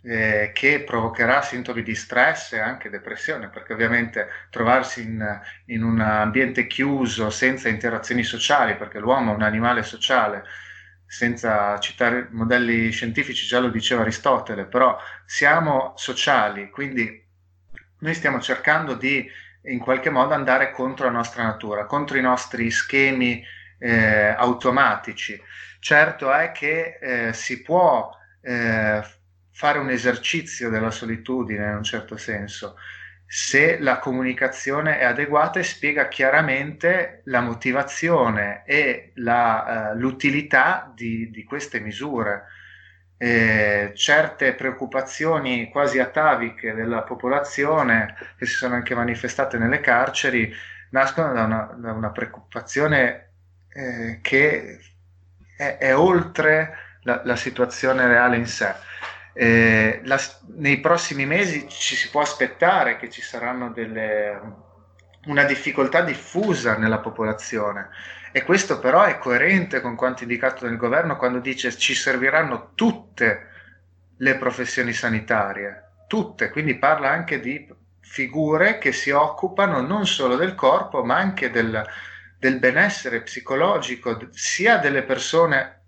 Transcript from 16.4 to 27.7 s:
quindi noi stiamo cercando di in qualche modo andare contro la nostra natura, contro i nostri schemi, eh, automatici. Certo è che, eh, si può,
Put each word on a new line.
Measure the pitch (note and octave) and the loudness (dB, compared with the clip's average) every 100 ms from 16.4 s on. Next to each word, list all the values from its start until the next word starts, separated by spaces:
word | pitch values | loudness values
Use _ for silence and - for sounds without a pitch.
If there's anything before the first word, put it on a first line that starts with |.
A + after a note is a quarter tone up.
| G#2+ G2+ G2 | 2 -2 -12
quindi | - C#3 B2+ A2 - _ _ _ _ _ - _ _ | -10 -8 -4 -4 -6 _ _ _ _ _ -20 _ _
noi | D#3 | -6
stiamo | E3 D3 B2+ | -2 -2 -2
cercando | - B2+ - D#3 D3+ | -4 -2 2 0 0
di | A#2+ C3 C#3 B2+ - - _ - | -4 -2 -2 -4 -14 -20 _ -8
in | B2 | -6
qualche | B2 C3 E3 | 0 0 2
modo | C#3+ C#3 | 2 2
andare | D3 C3 C3 C3+ | 2 2 2 2
contro | - C3 C3 C3 | -2 -6 -2 -2
la | |
nostra | A#2+ A#2 - | 0 -4 -2
natura, | A2+ G#2+ A2 G#2 G#2 | -4 -4 -6 -6 -4
contro | C#3+ D3 C3+ | -4 -2 0
i | |
nostri | B2+ B2+ - A#2+ A#2 | 2 0 -2 -4 -2
schemi, | A2+ - C#3 C#3 C3 B2 A2+ - - - _ | 0 0 2 2 2 0 -2 -8 -20 -20 _
eh, | A#2+ A2+ A2 G#2+ G#2 G#2+ | 0 4 4 4 4 4
automatici. | B2 A#2+ B2+ B2+ C3 G#2 - G#2 - G#2 - - - - | 2 2 0 2 2 0 -6 -10 -10 -10 -16 -20 -20 -12
Certo | - D3 D3+ D3 C3+ | 2 6 6 2 0
è | C#3+ E3 | 2 0
che, | - D3 D#3+ E3 - | -2 -2 -2 -4 -8
eh, | C#3 B2 A2+ | -4 -2 -2
si | A2+ - B2 | -4 -8 -10
può, | - | 0